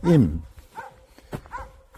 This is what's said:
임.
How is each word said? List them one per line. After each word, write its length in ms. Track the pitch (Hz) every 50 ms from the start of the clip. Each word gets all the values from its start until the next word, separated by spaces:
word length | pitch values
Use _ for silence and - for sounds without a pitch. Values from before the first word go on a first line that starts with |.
| - 175
임. 340 | 170 156 117 82 73 80 - - - - - _ _ - - - _ _ _ _ _ - _ _ - - - - - - - - _ - _ _ _